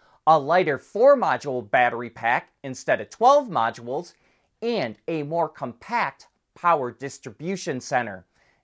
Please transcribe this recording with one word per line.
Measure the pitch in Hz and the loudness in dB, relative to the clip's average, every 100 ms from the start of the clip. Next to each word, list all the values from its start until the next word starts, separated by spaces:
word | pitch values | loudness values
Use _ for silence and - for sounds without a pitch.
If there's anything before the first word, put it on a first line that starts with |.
| _ _ - | _ _ 4
a | 160 | 4
lighter | 139 175 156 131 | 4 2 2 -2
four-module | - 202 262 277 175 127 143 127 104 | -4 4 6 6 2 -2 -2 -6 0
battery | 131 120 117 120 | 2 2 0 -8
pack | - 117 131 - _ | -4 0 0 -2 _
instead | 135 127 - 123 | -14 -10 -2 -2
of | 104 | -4
twelve | - 240 294 254 | 2 4 4 2
modules, | 143 113 120 120 139 175 _ _ _ _ - | -2 -2 -4 -8 -8 -10 _ _ _ _ -8
and | 233 226 123 107 - | -4 -4 -4 -8 -6
a | 160 | -6
more | 147 165 156 | -4 -4 -4
compact | - 127 - - 233 160 - - _ _ _ | -6 -12 -12 -6 -4 -4 -6 -20 _ _ _
power | 175 160 123 | 2 2 0
distribution | 110 135 - 127 104 160 190 - 131 | -8 -12 -12 -16 -12 -8 -6 -6 -8
center, | - 131 113 92 _ _ _ _ | -2 -2 -2 -10 _ _ _ _